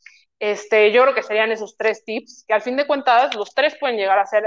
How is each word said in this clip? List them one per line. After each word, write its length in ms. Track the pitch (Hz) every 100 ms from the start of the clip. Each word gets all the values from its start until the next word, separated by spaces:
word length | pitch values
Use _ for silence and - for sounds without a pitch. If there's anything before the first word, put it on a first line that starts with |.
| _ _ _ _ 208
Este, 460 | 202 - 220 214
yo 100 | 240
creo 140 | 269 254
que 80 |
serían 280 | - 214 220
esos 240 | 220 202 -
tres 280 | 220 214 -
tips, 400 | 220 - - -
que 60 |
al 80 | 214
fin 160 | 247 262
de 80 | 285
cuentas 480 | 277 262 233 277 220
los 200 | 202 -
tres 200 | 294 294
pueden 180 | 277 220
llegar 220 | 190 196
a 80 | 196
ser, 160 | 214